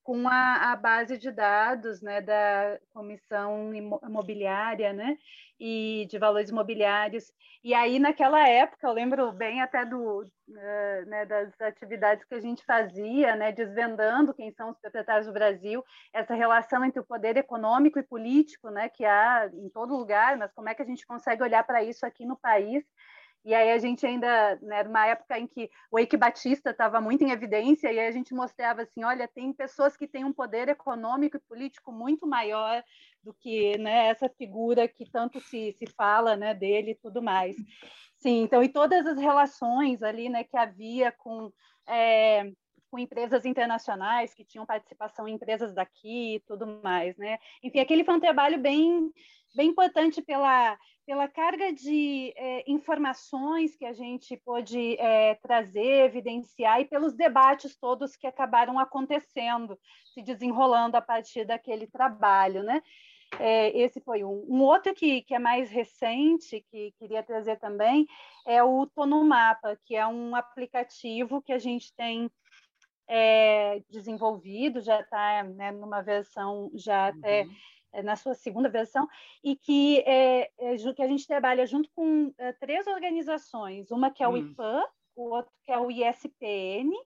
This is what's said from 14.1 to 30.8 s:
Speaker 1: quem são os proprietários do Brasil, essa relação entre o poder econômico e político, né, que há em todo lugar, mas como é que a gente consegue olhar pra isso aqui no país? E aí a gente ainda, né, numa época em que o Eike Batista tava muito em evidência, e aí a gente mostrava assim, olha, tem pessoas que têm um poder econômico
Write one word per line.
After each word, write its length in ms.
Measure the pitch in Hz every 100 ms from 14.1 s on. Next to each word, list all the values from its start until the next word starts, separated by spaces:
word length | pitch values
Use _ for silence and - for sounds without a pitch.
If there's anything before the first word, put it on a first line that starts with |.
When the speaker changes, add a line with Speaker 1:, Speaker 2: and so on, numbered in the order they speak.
| 247 294
Speaker 1:
quem 180 | - 214
são 200 | - 226
os 80 | -
proprietários 480 | 208 226 208 214 214
do 60 |
Brasil, 500 | 202 214 190 196 240 254 - _
essa 220 | - 220
relação 500 | 233 233 226 226 165
entre 160 | 156 175
o 60 | -
poder 320 | 233 220 240
econômico 640 | 262 233 220 247 294 294
e 40 |
político, 680 | 269 233 226 277 302 - 233
né, 180 | 202 220
que 160 | _ 214
há 420 | 202 226 240 208
em 160 | 175 196
todo 260 | 214 240 269
lugar, 400 | 220 208 240 269
mas 120 | 208
como 160 | - 220
é 40 |
que 80 | 226
a 40 | 247
gente 200 | 254 -
consegue 380 | 240 240 220
olhar 200 | 247 226
pra 200 | 226 240
isso 200 | 220 240
aqui 220 | 240 _ 233
no 100 | 262
país? 480 | 247 214 208 269 - _ - - _ _
E 120 | 214 220
aí 160 | 226
a 80 | 233
gente 260 | 240 240 240
ainda, 500 | 247 240 233 208 190
né, 220 | 208 208
numa 240 | 208 220 214
época 320 | 226 - 240
em 80 | 240
que 200 | - 226 _ _
o 80 | 226
Eike 180 | 233 277
Batista 560 | 240 - 247 277 262
tava 300 | - 226 226
muito 220 | 220 277
em 80 | 277
evidência, 600 | 233 220 214 240 302 262
e 60 | 226
aí 100 | 226
a 40 |
gente 240 | 240 254 254
mostrava 480 | 247 - 233 226
assim, 200 | 226 -
olha, 240 | 226 254 240
tem 240 | - 254
pessoas 460 | 269 262 - 285 -
que 100 | 285
têm 160 | 269
um 80 | 269
poder 380 | 285 247 220 254
econômico 680 | 294